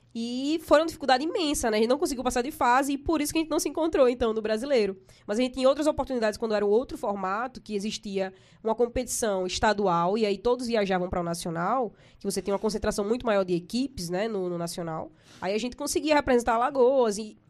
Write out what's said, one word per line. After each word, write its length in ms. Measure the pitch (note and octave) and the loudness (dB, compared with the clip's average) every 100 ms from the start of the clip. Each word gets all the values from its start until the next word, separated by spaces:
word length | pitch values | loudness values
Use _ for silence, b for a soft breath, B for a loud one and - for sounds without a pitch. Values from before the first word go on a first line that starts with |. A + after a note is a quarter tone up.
| b | b
e 460 | A3+ A#3 B3 C#4 D#4+ | -8 -6 -4 -2 -2
foi 160 | - D4 | 4 4
uma 80 | E4 | 4
dificuldade 360 | - C4 B3+ | -2 2 2
imensa, 460 | D#4 G#4+ D#4 D4 A#3+ | 2 -2 0 0 0
né? 80 | G#3+ | 2
A 20 | |
gente 100 | A3+ | 2
não 100 | C#4 | 2
conseguiu 240 | F4 B3+ | -2 -2
passar 180 | B3+ B3 | -2 -2
de 100 | B3 | -2
fase 420 | - B3+ B3 C#4 | 0 2 4 2
e 40 | C#4 | -2
por 240 | - D#4 | 0 0
isso 100 | D4 | 0
que 60 | D#4+ | -2
a 40 | |
gente 80 | D#4+ | 0
não 100 | D4+ | -2
se 100 | D#4+ | -2
encontrou, 400 | C#4+ E4 D#4+ B3+ | -2 0 4 4
então, 240 | B3 A#3+ | 4 0
no 80 | A3 | -2
Brasileiro. 560 | G#3+ A3 C4+ C4+ G3+ F#3+ - b b | -2 -2 0 0 0 -4 -14 b b
Mas 100 | G#3 | -2
a 40 | |
gente 100 | B3+ | -2
tinha 160 | B3+ B3+ | 2 2
outras 160 | C#4 D4+ | 4 2
oportunidades 520 | D4 C4+ B3+ G#3+ G#3 | 0 -2 -2 -2 -2
quando 180 | A#3 G#3+ | -2 0
era 100 | G3+ | 2
o 40 | |
outro 280 | G#3 C4 D#4+ | 2 0 -4
formato, 640 | A#3 G3+ F#3 G3+ A#3+ A#3 | -4 -2 -2 -2 -4 -8
que 140 | - G#3 | -8 -6
existia 580 | G3+ G3+ G#3 F#3+ F#3+ - B B | -4 -6 -6 -4 -4 -6 B B
uma 100 | A3 | -2
competição 720 | A3 A#3+ B3 B3 - A3+ G3 F#3 | 0 0 0 -4 -2 0 0 -2
estadual, 720 | - A3+ G#3 G3+ E3+ F3 G#3+ | 0 2 4 2 4 2 2
e 80 | G#3+ | 0
aí 120 | G3+ | 0
todos 280 | A3+ B3 B3 | 0 0 0
viajavam 440 | A3+ G3+ F#3 F3+ | 0 2 0 0
pra 120 | F#3 | -2
o 20 | |
Nacional, 720 | E3+ E3+ F3+ E3 F3+ B3 A#3+ - b b | -2 -4 -4 -2 0 0 -2 -6 b b
que 80 | G3+ | -6
você 160 | F#3+ | -4
tem 100 | F#3 | -2
uma 80 | G3 | -2
concentração 480 | A3 G3+ G#3 G3+ G3+ | 0 -2 -2 -2 0
muito 160 | B3 B3 | -2 0
maior 180 | G#3 | 0
de 100 | F#3+ | 2
equipes, 560 | F3 F3 A3+ C4 - F3 | -2 -2 -4 -4 -6 -6
né, 180 | F3+ A3+ | -2 -2
no, 220 | G#3 F3+ | -2 -4
no 80 | F3 | -4
Nacional. 540 | E3+ F3+ E3 D#3+ C#4 - B B | -6 -6 -6 -6 -10 -14 B B
Aí 140 | F3+ | -6
a 60 | G#3+ | -4
gente 160 | B3 A#3+ | -4 -6
conseguia 400 | D4 E4+ D4 D4 | -4 -2 2 2
representar 400 | C#4 B3 A#3 A3+ | 4 2 2 2
Alagoas, 640 | B3+ C#4 B3 C4+ A#3 G3+ | 2 4 4 6 2 0
e 180 | G#3+ G#3+ _ | -8 -14 _